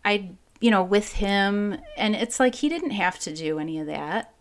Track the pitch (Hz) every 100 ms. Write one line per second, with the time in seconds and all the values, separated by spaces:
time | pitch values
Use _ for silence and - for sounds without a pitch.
0 | 208 208 190 - _ _ 233 208 185 202
1 | 208 - 202 202 196 202 208 196 - -
2 | 214 214 240 - 254 247 294 330 311 208
3 | 180 180 - 156 156 156 156 160 151 151
4 | 147 196 - _